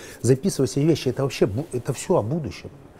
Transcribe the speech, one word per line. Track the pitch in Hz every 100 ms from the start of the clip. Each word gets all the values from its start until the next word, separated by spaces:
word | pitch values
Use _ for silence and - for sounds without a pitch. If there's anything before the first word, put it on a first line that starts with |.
| - -
записываю | 110 131 196 - 127
себе | 139 156
вещи, | 143 127
это | 123
вообще | 139 - 143
бу-, | 104 165
это | 123 -
все | 127 - 165
о |
будущем. | 104 165 117 - - - -